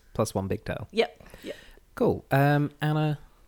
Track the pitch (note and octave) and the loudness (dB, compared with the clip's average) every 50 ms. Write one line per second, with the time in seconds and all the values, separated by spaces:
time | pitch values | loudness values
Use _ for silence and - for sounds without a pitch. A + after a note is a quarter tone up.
0 | - - - - A2 - - G2+ F#2+ G2 G2+ - - - - - G#2+ - - A3 | -20 -6 -2 -2 -2 0 -2 -2 -2 -2 -4 -4 -6 -8 -8 -8 -10 -4 -2 -2
1 | - - - - - - - - - - - - - - - - - _ - - | -2 -2 -4 -12 -20 -20 -20 -16 -14 -14 -14 -14 -18 -20 -20 -20 -20 _ -4 0
2 | B3 D#3+ - - - - C3 C#3 C#3 C#3+ D3 D3 D3 C#3 - - D3 D3+ D3+ D3+ | 0 0 0 -2 -2 0 2 4 4 4 4 4 2 0 -2 -2 -2 0 0 2
3 | D#3 D3+ D3 - - - _ _ - | 0 0 -2 -4 -8 -16 _ _ -20